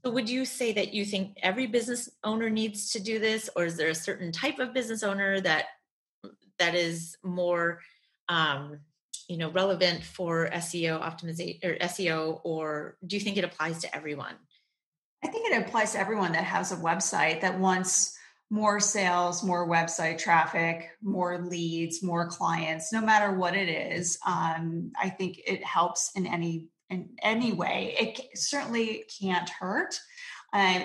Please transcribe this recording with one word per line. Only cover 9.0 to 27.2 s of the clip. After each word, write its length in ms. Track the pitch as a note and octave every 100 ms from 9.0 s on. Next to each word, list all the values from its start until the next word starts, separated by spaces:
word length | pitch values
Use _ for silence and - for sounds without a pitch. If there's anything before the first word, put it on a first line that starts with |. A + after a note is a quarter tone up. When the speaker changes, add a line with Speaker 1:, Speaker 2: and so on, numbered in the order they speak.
| _ - -
Speaker 1:
you 80 | E3
know, 140 | D#3+
relevant 520 | F3 F#3+ F3 F3+ E3+
for 460 | - - F3 E3 E3
S 260 | E3+ E3
E 140 | F3 E3
O 80 | D#3+
optimization 680 | D#3+ E3 E3 E3 F3 E3+
or 120 | F#3 -
S 200 | F3+ F#3
E 100 | F3
O, 300 | D#3+ D#3 D#3+
or 540 | F3 D#3+ D#3 D3+ D3+ - F3+
do 80 |
you 60 | G3+
think 160 | G3+ G3
it 80 |
applies 340 | F3 - D#3+ E3
to 160 | -
everyone? 400 | - D3+ D3 A2+ E2 _ _ _ _ _ _ _ _
Speaker 2:
I 60 | -
think 240 | A4+ A4+
it 100 | B3
applies 280 | F#3 A3+ G#3
to 80 | -
everyone 320 | F#3+ A3 F3
that 100 | D#3+
has 300 | F#3 F3+ F#3
a 40 | F3
website 680 | E3 F3+ - F#3 D#3 D#3+
that 180 | F#3 F#3
wants 520 | F#3+ F#3 F#3 - - - - _ _
more 300 | G#3+ G#3+ G#3
sales, 640 | G3+ G#3 F#3 F3 F3 E3+
more 260 | F#3+ F3 E3+
website 500 | E3+ E3 - E3 E3
traffic, 720 | - E3 D#3+ E3+ E3+ E3 - -
more 340 | G3 F#3 F3 F3
leads, 640 | F3 F3 E3+ E3 E3 -
more 280 | F#3 E3+ E3+
clients, 640 | - E3+ E3 D#3+ D#3+ -
no 80 | A3
matter 360 | A3 G#3+ G#3 F#3
what 200 | F3+ G3
it 120 | F3+
is. 480 | D#3 A2 E3 E3+ -
Um, 680 | F#3+ F3 E3 E3 E3 E3 E3+ -
I 120 | F#3+
think 320 | F#3+ F#3 -
it 200 | - G3
helps 480 | - E3+ F3+ - -
in 140 | G3 F3+
any 400 | E3+ E3+ E3 E3 _ _
in 200 | F#3 - -